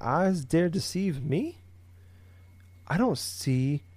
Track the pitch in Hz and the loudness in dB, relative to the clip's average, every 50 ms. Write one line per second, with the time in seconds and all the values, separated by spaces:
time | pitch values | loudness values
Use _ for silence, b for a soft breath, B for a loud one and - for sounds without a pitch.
0 | - 117 135 170 190 190 190 165 131 - 156 165 180 175 165 196 - - - 180 | -2 0 2 2 4 2 2 0 0 0 2 2 2 2 0 -2 -4 -4 -4 -2
1 | 196 190 147 131 131 151 - - 285 339 349 - - - - - - b b b | -2 -2 -2 -2 -2 -2 -2 -2 -2 -4 -6 -12 -18 -20 -20 -20 -20 b b b
2 | b b b b b b b b b b b b - - - - - - 151 185 | b b b b b b b b b b b b -20 -20 -20 -14 -6 -2 0 2
3 | 254 240 147 - - - - - - 139 127 127 131 139 147 147 - - - | 2 2 0 -2 -4 -8 -10 -6 -2 0 0 2 2 0 0 -2 -4 -10 -20